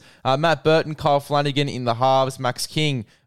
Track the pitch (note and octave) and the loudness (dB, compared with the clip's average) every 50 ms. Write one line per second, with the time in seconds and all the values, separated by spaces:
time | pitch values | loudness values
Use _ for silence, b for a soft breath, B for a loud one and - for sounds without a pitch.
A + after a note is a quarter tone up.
0 | B B B B - B2+ C3 C#3 D#3 E3+ D#3 C#3 - D#3 D#3+ D#3+ - D3 D#3 - | B B B B -2 0 0 2 2 0 0 2 2 2 4 4 2 -2 -4 -2
1 | - D3+ C#3+ C#3+ C#3 - C#3+ C#3+ D3 D3 C3+ C#3+ C#3+ C#3 F#2+ B2 B2+ A#2+ A#2 A2+ | 0 2 2 2 0 0 -2 -2 -2 0 -2 -2 -2 -4 -4 -4 -4 -4 -2 2
2 | B2+ C3 C3 C3 C3+ B2+ C3 - C3 B2 B2 - - - - D#3 D#3 D3+ C#3 B2+ | 2 4 4 4 2 0 -2 -4 -4 -4 -4 -4 -8 -6 -4 -2 0 0 -2 -2
3 | G#2 b b b b | -6 b b b b